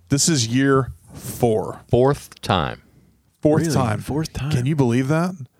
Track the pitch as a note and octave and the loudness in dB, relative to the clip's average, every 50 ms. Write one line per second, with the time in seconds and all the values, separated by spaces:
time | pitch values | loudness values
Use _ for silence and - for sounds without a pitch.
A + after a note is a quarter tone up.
0 | _ - C#3 C#3+ - F3 E3 C3+ A2+ A2+ A#2+ C3 C#3 C#3 C3+ C3+ C3 - - - | _ -4 -2 0 2 2 2 0 0 0 0 2 2 4 4 2 2 0 -6 -18
1 | _ - - - - - - - B2+ A#2 A2 G#2 E2 - - - - - - A#2+ | _ -20 -20 -14 -14 -12 -4 0 0 2 2 0 -2 -4 -10 -12 -4 0 2 4
2 | B2+ C3+ C#3+ - - - - - - - G2+ F2+ D2 B1+ A1 - - _ _ _ | 4 4 2 0 -6 -20 -20 -16 -2 0 0 0 0 -2 -6 -10 -16 _ _ _
3 | _ _ _ _ _ _ _ _ - D3+ D3+ D#3+ D#3+ E3 C3+ C#3 B2+ A2+ G#2 G2+ | _ _ _ _ _ _ _ _ 0 2 2 2 2 0 0 0 0 0 -2 -6
4 | G2+ - B2+ D3+ D#3+ - - - B2+ D3 D3 B2 A#2+ C#3 E3 C#3 C3+ A#2 A#2 C3 | -6 -6 -6 -6 -6 -6 -8 -8 -6 -4 -4 -2 -2 -2 0 0 2 2 2 0
5 | C3 C3+ D#3 D#3+ F3 F#3 F#3 D3 B2+ - _ | 0 0 0 -2 -2 -4 -6 -10 -16 -18 _